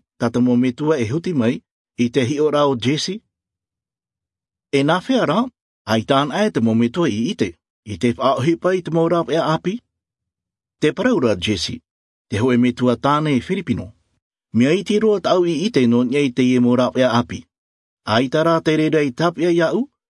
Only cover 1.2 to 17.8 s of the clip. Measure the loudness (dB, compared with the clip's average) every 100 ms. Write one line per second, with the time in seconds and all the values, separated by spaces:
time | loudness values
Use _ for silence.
1.2 | -4 0 0 -2 _ _ _ -4 -2 0
2.2 | 0 0 0 2 0 0 -2 -2 -4 -10
3.2 | _ _ _ _ _ _ _ _ _ _
4.2 | _ _ _ _ _ 0 2 0 0 0
5.2 | 0 0 -2 _ _ _ -2 -2 2 0
6.2 | 0 -2 -2 0 0 2 0 0 -2 -2
7.2 | -4 -4 -6 -6 _ _ -14 -4 -2 0
8.2 | 0 2 0 0 0 -2 -2 0 0 0
9.2 | -2 -2 0 -2 -4 -8 _ _ _ _
10.2 | _ _ _ _ _ -2 -2 0 0 2
11.2 | 2 0 -2 -4 -4 -10 _ _ _ _
12.2 | -8 -2 2 2 2 2 0 0 0 0
13.2 | 0 -2 -2 -6 -4 -6 -6 -16 _ _
14.2 | _ _ _ 0 2 0 0 0 2 0
15.2 | 2 2 2 0 0 2 2 2 0 0
16.2 | -2 0 2 2 2 2 0 0 2 2
17.2 | -2 -8 -16 _ _ _